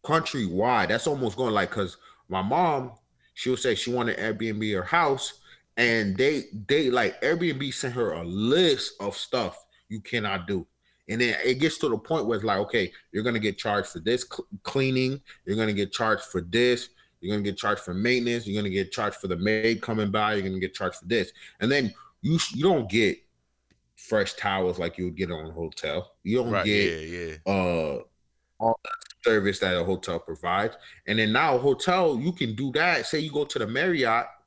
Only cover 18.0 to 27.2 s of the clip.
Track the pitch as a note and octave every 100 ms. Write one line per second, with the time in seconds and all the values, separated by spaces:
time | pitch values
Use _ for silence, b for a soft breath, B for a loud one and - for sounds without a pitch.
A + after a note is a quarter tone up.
18 | A2+ B2+ A#2+ A#2+ G#2 G#2 G#2 F#2+ F#2 -
19 | G#2+ - F#2+ F2 G2+ A2 A2 A2+ - A2
20 | G#2 G#2+ G#2+ G#2+ F#2+ F#2+ F#2 - F#2 -
21 | F2 A2+ F2+ B B B A2 C#3 A#2 -
22 | B B - E3 - B2 E3+ E3 G#2+ G#2+
23 | G#2 - _ _ _ _ _ _ _ _
24 | - A2 G2 - G#2 G2 F2+ F2+ E2+ -
25 | F2+ E2+ F2+ E2 D#2 D#2+ E2 - D2+ D2+
26 | - _ - A#2+ A#2+ G2+ F#2 G#2 G2 D#2+
27 | D#2+ F2